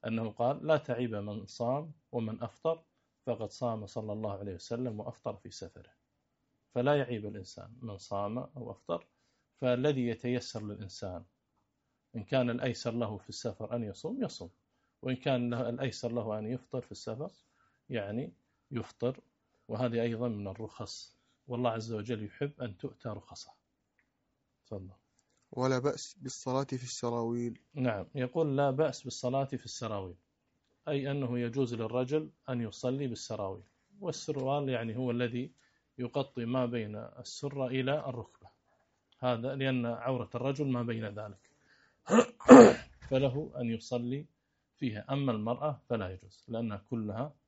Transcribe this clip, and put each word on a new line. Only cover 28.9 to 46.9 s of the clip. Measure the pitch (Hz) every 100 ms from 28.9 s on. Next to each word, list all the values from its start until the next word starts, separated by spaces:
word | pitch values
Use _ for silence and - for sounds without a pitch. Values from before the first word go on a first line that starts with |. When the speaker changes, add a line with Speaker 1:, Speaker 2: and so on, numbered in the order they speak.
| 123
Speaker 1:
بالصلاة | 127 - 127 135 135
في | 127 117
السراويل"، | - 117 104 95 85 _ _ _ _ _ _ -
أي | 143 135
أنه | 139 131 123
يجوز | 120 127 127
للرجل | 117 110 120 127 151 156 - -
أن | 123
يصلي | 113 - 127 135 139
بالسراويل، | 113 - 107 101 95 92 _ _ -
والسروال | 190 - - 139 131 143 139
يعني | 123 117 110
هو | 127
الذي | 120 123 120 131 _ _ _ _ -
يغطي | 120 143 135 - 117
ما | 127 123
بين | 120 107 107
السرة | 113 - 123 - 143 139 131
إلى | 131 127 147 143
الركبة، | 120 110 - - _ _ _ _ _ _ _
هذا | 127 120 123 135
لأن | 135 127 120
عورة | 113 117 127 107 117
الرجل | 127 135 143
ما | 123
بين | 117 113 110
ذلك، | 104 104 98 _ _ _ - _ _ -
<coughs> | 214 - - - 254 226 - - - -
فله | 131 135 127 156 139
أن | 120
يصلي | 113 - 123 120 135 156 _ _ _ _ _
فيها. | 131 107 -
أما | 139 139
المرأة | 110 107 123 151 135 _
فلا | 117 92
يجوز، | 92 98 - -
لأنها | 113 117 101
كلها | -